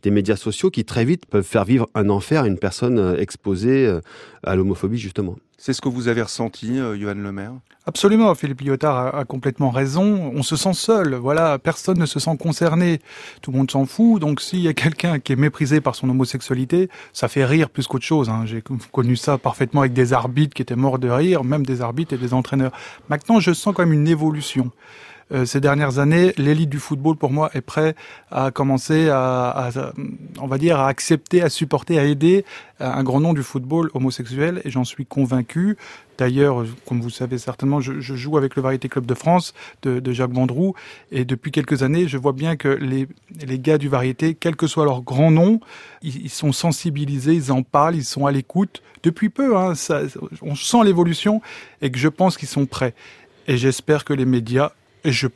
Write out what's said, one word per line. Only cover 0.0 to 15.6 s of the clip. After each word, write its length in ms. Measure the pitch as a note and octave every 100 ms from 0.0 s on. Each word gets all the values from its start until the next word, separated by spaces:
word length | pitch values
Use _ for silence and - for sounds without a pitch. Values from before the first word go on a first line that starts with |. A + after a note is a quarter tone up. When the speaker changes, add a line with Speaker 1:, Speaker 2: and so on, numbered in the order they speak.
Speaker 1:
des 80 | G#2
médias 260 | G#2 F#2+ G#2
sociaux, 340 | - - F#3+
qui 140 | F#3
très 200 | A2+ -
vite 220 | A#2 F3 -
peuvent 160 | G#2
faire 220 | F#2 A2+
vivre 240 | G2 B2+ A2+
un 140 | - G2+
enfer 320 | G2+ - D#3
à 20 | A#2+
une 120 | F#2
personne, 400 | G2 - B2 A#2+
euh, 180 | F#2+ F2+
exposée, 720 | F#2+ - - F#2 A2+ C3+ B2+
euh, 140 | F2 - - - -
à 100 | -
l'homophobie, 440 | F#2+ F#2+ F2+ G2 A#2
justement. 380 | G#2 F#2 F#2+ F#2+ _ _
Speaker 2:
C'est 180 | -
ce 60 | C3
que 60 | C#3
vous 200 | B2 A#2+
avez 140 | A#2
ressenti, 560 | A2 - A2+ - A2 B2+
euh, 200 | B2 G#2
Johan 160 | G2+
Lemaire ? 380 | G2+ G2+ G2 G2+ B2+ _ _ -
Speaker 3:
Absolument, 480 | - G3+ A3 A3
Philippe 260 | E3+ D3 C3
Lyotard 340 | C#3 C3+ D3+ C3
a, 220 | B2+ C#3
a 40 |
complètement 460 | C3 C3+ C3+ B2+ C#3
raison. 640 | A#2+ C#3 D3 G3+ G#3 D#3+
On 80 | B2
se 140 | C3+ D#3+
sent 180 | F#3+
seul, 400 | F3 - A3 E3+
voilà, 440 | C3 B2 D3+ E3 C#3
personne 400 | D#3+ E3 - F#3
ne 80 | D#3+
se 120 | -
sent 180 | D3+ E3
concerné. 640 | E3+ D3+ E3+ D#3+ F3 D#3+ - - - -
Tout 80 | -
le 60 | C3
monde 120 | C3+
s'en 140 | C#3
fout, 360 | C3+ - A#3 A3
donc 200 | D3+ C#3+
s'il 200 | - F#3
y 80 | E3+
a 60 |
quelqu'un 440 | D3 D3+ D#3 F3 D#3
qui 140 | -
est 40 | C3
méprisé 440 | D3 -